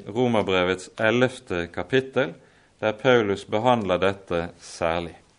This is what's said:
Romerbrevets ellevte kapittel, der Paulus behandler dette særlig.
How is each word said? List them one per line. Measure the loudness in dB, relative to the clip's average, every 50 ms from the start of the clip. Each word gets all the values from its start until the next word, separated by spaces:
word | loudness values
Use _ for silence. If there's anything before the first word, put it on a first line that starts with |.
| -6
Romerbrevets | -6 -2 0 0 2 2 2 2 2 2 2 2 0 0 -2 -6 -10 -4
ellevte | 0 0 2 4 2 2 0 -2 -6 -10 -6 -6 -6 -6 -6 -8
kapittel, | -10 -4 -2 0 -2 -2 0 -2 -2 -2 -2 -4 -12 -20 _ _ _ _ _ _ _
der | -4 -4
Paulus | -2 0 4 4 4 4 4 2 -2 -4 -4
behandler | -4 -2 0 2 2 2 2 2 0 0 0
dette | 0 0 -2 -4 -6 -4 -4 -4 -4 -6 -10 -16
særlig. | -20 -18 -8 -4 -4 -2 -2 -4 -6 -8 -12 -18 -20 _ _